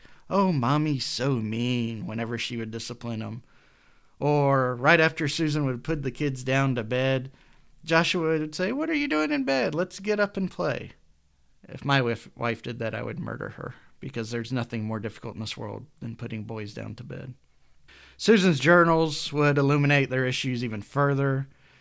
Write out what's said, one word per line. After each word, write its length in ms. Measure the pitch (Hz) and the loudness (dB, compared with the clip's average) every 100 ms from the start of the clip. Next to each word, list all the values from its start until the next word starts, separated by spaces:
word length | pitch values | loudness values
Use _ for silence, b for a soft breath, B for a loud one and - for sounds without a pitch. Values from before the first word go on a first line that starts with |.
| b b b | b b b
"Oh, 220 | 190 190 | 2 2
mommy's 540 | 151 120 151 151 135 | 2 2 2 2 -2
so 300 | - - 135 | -4 -2 0
mean," 720 | 123 107 113 120 123 113 110 92 | 0 0 -2 0 0 -2 -4 -6
whenever 320 | 110 117 117 | -4 -4 -4
she 180 | - 120 | -6 -6
would 140 | 110 | -6
discipline 500 | 113 - 120 120 110 | -6 -8 -8 -8 -6
them. 220 | 107 117 - b b b b b b b | -6 -10 -14 b b b b b b b
Or 560 | 143 147 139 135 127 120 | 2 4 4 4 2 2
right 240 | 139 170 | 4 6
after 280 | 160 160 147 | 4 2 -2
Susan 380 | - 156 151 139 | 0 0 0 0
would 180 | 123 | -2
put 180 | 156 156 | -4 -4
the 80 | 139 | -4
kids 340 | - 147 131 | -2 -2 -2
down 300 | 127 135 135 123 | 0 2 2 0
to 80 | |
bed, 460 | 107 127 135 131 135 - b b b b | -2 0 0 0 -4 -12 b b b b
Joshua 540 | 160 165 165 180 160 160 | 0 2 2 2 0 0
would 160 | 156 | -2
say, 160 | 156 190 | -4 -2
"What 180 | 269 320 | -2 -2
are 60 | |
you 140 | 302 285 | -2 0
doing 240 | 302 302 | 0 0
in 120 | 294 | 0
bed? 300 | 269 269 196 | 0 0 0
Let's 240 | 151 180 - | 0 -4 -4
get 220 | 196 208 | -2 0
up 160 | 202 202 | 0 -2
and 140 | 185 | -4
play." 420 | - 165 - - - _ _ _ _ _ _ - | -2 -4 -4 -8 -16 _ _ _ _ _ _ -18
If 160 | 131 | -8
my 160 | 139 139 | 0 2
wif-, 300 | 120 110 - - | 2 -2 -8 -6
wife 260 | 120 113 | -4 -4
did 160 | 123 117 | -6 -6
that, 160 | 113 | -6
I 80 | 107 | -6
would 160 | 117 - | -6 -8
murder 320 | 110 - 101 | -8 -6 -8
her, 240 | - - - B - | -10 -12 -12 B -16
because 300 | - 120 110 | -10 -8 -6
there's 220 | 120 113 | -6 -4
nothing 320 | 131 120 117 | -4 -4 -4
more 160 | 107 110 | -4 -4
difficult 340 | 107 - 117 | -6 -10 -12
in 60 | 101 | -8
this 160 | 110 - | -8 -8
world 280 | 107 107 120 - | -10 -10 -14 -14
than 160 | 117 113 | -12 -10
putting 280 | 120 110 | -10 -8
boys 280 | 107 110 104 | -8 -10 -10
down 220 | 107 107 | -10 -10
to 100 | 107 | -12
bed. 300 | 127 - 131 - _ _ _ _ - B B B | -12 -12 -14 -16 _ _ _ _ -20 B B B
Susan's 440 | - 220 180 139 | 6 6 6 4
journals 720 | 139 175 170 160 160 147 - | 6 8 8 4 2 -2 -4
would 260 | 147 147 143 | 2 4 4
illuminate 500 | 139 147 143 143 131 | 4 4 4 4 2
their 180 | 131 127 | 0 0
issues 360 | 123 135 120 | -2 -2 -2
even 200 | 123 107 | -2 -6
further. 640 | - 139 143 139 139 135 135 b b b | -4 0 2 2 2 0 -4 b b b